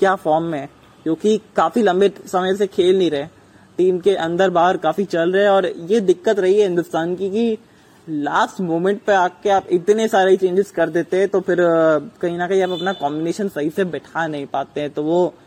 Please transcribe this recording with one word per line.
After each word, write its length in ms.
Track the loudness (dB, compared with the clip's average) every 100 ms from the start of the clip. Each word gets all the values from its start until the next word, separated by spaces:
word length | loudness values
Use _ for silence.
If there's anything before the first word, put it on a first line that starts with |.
क्या 140 | 0
form 300 | 0 0 -2
में 140 | -2 -8
है, 120 | -10 _ -20 -10
क्योंकि 380 | -6 -2 0 0 -2 -2
काफी 260 | 0 2
लंबे 300 | 2 2 2 0 -6
समय 300 | -2 -2 -2
से 100 | -2
खेल 320 | 0 2 2
नहीं 120 | 0
रहे, 160 | -2 -6 -14 _ -20 _ -2
team 220 | 0 2
के 160 | 0
अंदर 360 | 0 -2 0 2
बाहर 260 | 2 2 2
काफी 280 | -2 -2
चल 280 | -2 -2 0
रहे 100 | 2
हैं 80 | 4
और 160 | 4 0
ये 340 | -4 -2 2
दिक्कत 380 | 2 0 0 0
रही 160 | 2
है 80 | 2
हिंदुस्तान 540 | 2 0 -2 -4 -4 -4
की 140 | -4
कि 280 | -2 -2 -2 _ _ _ _ -10
last 520 | -6 -2 -2 -2 -2
moment 420 | -4 0 0 -2
पे 100 | 0
आके 380 | 2 0 -2 0
आप 160 | 0 0
इतने 380 | 0 2 0 2
सारे 280 | 2 4 4
changes 340 | 2 0 -2
कर 180 | -2 -2
देते 280 | -2 -2 0
हैं, 120 | 0
तो 120 | 0
फिर, 200 | 0 0
अ, 380 | 2 2 2 2
कहीं 400 | -2 -8 -6 -4
ना 100 | -2
कहीं 140 | 0
आप 80 | 0
अपना 220 | -2 -4
combination 560 | -4 -6 -4 -4 -4 -6
सही 220 | -4 -4
से 140 | -4
बैठा 420 | -4 -6 -8 -6 -6
नहीं 200 | -6 -6
पाते 340 | -6 -6 -8
हैं, 100 | -6
तो 120 | -4
वो 320 | -2 0 0 -4